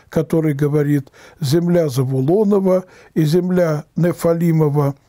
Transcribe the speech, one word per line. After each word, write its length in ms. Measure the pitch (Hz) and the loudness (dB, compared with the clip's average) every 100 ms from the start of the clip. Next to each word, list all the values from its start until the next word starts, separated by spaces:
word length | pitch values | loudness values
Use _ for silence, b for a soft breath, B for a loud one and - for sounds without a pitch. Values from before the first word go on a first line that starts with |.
| B | B
который 440 | 165 160 165 156 | -4 -2 0 0
говорит: 580 | 139 147 151 147 147 - B B B | -2 0 0 0 -2 -4 B B B
земля 500 | 139 170 170 175 156 | -2 0 2 0 0
Завулонова 960 | 127 127 131 131 196 202 202 190 185 185 B B | -2 -2 -2 0 2 2 2 2 0 -2 B B
и 120 | - 151 | -2 0
земля 600 | 175 180 180 165 151 - - | 0 0 0 0 -2 -6 -2
Нефалимова 1000 | 170 165 165 170 170 160 151 147 139 139 | -2 0 -2 0 0 2 0 0 -2 -4